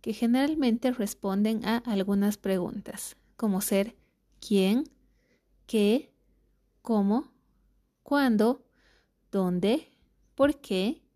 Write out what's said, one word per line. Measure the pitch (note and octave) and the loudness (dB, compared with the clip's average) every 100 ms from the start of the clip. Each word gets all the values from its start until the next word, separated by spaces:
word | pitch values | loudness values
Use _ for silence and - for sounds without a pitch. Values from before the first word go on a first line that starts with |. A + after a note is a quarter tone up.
que | A3+ | -8
generalmente | G#3+ A#3 B3 C#4+ D#4+ B3+ A3+ B3+ | -2 2 2 2 0 0 2 0
responden | B3 G3+ - G3 G3 G#3 A3 | -2 -6 -4 -4 0 0 0
a | G#3+ A#3 | -2 -4
algunas | A#3+ G3 F#3+ G3+ G3+ G#3 | -2 -2 0 0 0 -2
preguntas, | G3 F#3+ F3+ G#3 - - - - _ - | -2 -2 -4 -8 -12 -14 -14 -16 _ -4
como | A3 F#3+ | -2 -2
ser | - G3 G3+ - _ _ _ _ | 0 0 -2 -8 _ _ _ _
¿quién?, | - G3+ F#3+ A#3 D#4 _ _ _ _ _ _ _ _ | 0 2 4 0 -2 _ _ _ _ _ _ _ _
¿qué?, | A3 G3+ A#3+ - _ _ _ _ _ _ _ | 0 2 0 -2 _ _ _ _ _ _ _
¿cómo?, | - G#3+ G3 A3+ - _ _ _ _ _ _ _ | -2 0 2 0 -4 _ _ _ _ _ _ _
¿cuándo?, | - C#4+ C4+ G#3+ A3 C4+ _ _ _ _ _ _ _ | -4 0 2 4 2 0 _ _ _ _ _ _ _
¿dónde?, | G3 F#3 F3+ G3 C#4+ - _ _ _ _ | -2 -2 0 0 -2 -4 _ _ _ _
¿por | - C#4+ D4 | 0 0 0
qué? | - F#3+ G3 D#4+ _ | -4 -2 -2 -4 _